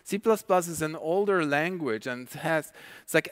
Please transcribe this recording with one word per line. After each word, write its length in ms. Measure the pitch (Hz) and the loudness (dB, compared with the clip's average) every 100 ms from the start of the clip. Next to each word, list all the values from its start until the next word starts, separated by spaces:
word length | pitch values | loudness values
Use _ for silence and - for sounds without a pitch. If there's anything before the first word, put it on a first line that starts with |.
C 140 | - 202 | -6 -2
plus 240 | 220 220 | 2 2
plus 280 | - 185 175 | 4 2 2
is 120 | 151 | -2
an 140 | 156 156 | -4 -4
older 480 | 156 180 202 190 | -2 0 2 2
language, 640 | 151 143 165 185 143 110 131 | 2 2 0 -2 -2 -4 -4
and 180 | 123 127 | -8 -10
it 100 | 147 | -8
has, 360 | 156 160 - - - - | -2 -2 -2 -10 -20 -20
it's 100 | - | -2
like 140 | 160 - | 0 2